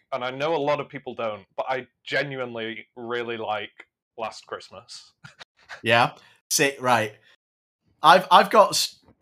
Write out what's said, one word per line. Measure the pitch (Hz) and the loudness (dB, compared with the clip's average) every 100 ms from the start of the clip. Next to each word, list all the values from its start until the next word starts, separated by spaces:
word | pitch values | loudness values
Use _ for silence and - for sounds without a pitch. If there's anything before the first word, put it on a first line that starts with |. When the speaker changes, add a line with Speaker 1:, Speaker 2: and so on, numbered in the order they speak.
| - | -10
Speaker 1:
and | 131 | -8
I | 123 | -8
know | 135 151 160 | -6 -4 -2
a | |
lot | 143 147 | -2 -2
of | 139 | -4
people | 139 131 | -12 -14
don't, | 117 113 104 95 - | -8 -6 -8 -14 -10
but | 123 | -6
I | 131 127 _ | -6 -8 _
genuinely | - 139 143 135 123 117 113 110 - - | -6 -6 -4 -8 -10 -8 -10 -12 -16 -16
really | 117 120 117 113 | -8 -6 -6 -8
like | 107 107 104 _ - _ _ - | -6 -6 -8 _ -20 _ _ -12
Last | 110 - - | -12 -12 -14
Christmas. | 101 - 92 - - - _ - | -14 -14 -20 -20 -20 -20 _ -20
<laughs> | _ - _ _ - | _ -20 _ _ -8
Speaker 2:
Yeah. | 117 117 143 - _ _ - | 2 4 4 -2 _ _ -6
Sit, | - 139 139 | 0 0 0
right. | 127 117 107 - _ _ _ _ _ _ _ _ | 0 0 0 -8 _ _ _ _ _ _ _ _
I've, | 151 190 277 | 6 6 8
I've | 180 202 | 4 6
got, | 226 185 | 4 4
s-, | 156 - - _ _ | 2 -6 -8 _ _